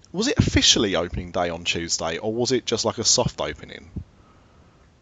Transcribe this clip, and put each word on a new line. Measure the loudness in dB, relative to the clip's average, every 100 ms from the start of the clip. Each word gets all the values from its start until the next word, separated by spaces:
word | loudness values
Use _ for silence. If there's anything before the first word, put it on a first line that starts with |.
| -12
was | -4 -2
it | 2
officially | 2 4 6 6 4
opening | 2 0 -4 -4
day | -2 -2
on | -2
Tuesday, | -4 -4 -2 -2 -4 -4
or | -4
was | -2 0
it | 0
just, | 0 0
like, | 0 0
a |
soft | 2 2 0 -2
opening? | -6 -8 -14 -16 -14 -14 -14 _ -20 -20 -20 -20 -20 _ -20 -10